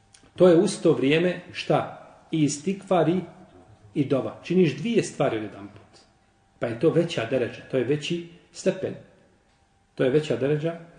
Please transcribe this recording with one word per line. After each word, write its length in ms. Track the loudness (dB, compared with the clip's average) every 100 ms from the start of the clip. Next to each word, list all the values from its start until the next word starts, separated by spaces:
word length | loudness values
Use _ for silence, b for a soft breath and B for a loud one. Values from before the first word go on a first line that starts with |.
| _ _ _ 4
to 120 | 6
je 100 | 8
u 80 | 4
isto 280 | 2 2
vrijeme 480 | 2 4 2 2 -2 -10
šta? 480 | -8 0 0 -2 -12 -20 -20 -6
I 120 | 0
istigfar 680 | 0 0 -6 -6 0 2 2
i, 120 | 0 -4 -14 -20 -20 -20 -20 -8
i 120 | -4 0
dova. 340 | -2 -4 -8
Činiš 340 | 0 2 2 0
dvije 260 | -2 -2
stvari 340 | -2 -2 -2 -2
od 60 |
jedan 240 | -8 -12 -18
put. 320 | -20 -20 -20 _ _ _ _ _ -8
Pa 80 | -8
je 120 | 0
to 100 | 2
veća 360 | 2 0 -2 -2
deređa, 320 | -2 -2 -6 -6
to 60 | -2
je 60 |
veći 440 | 0 -2 -4 -8 -8 -20 _
stepen. 420 | -6 -4 -4 -6 -10 -18 _ _ _ _ _ _ _ _ -2
To 80 |
je 60 | 2
veća 260 | 2 0 -2
deređa, 440 | 0 -2 -4 -6 -14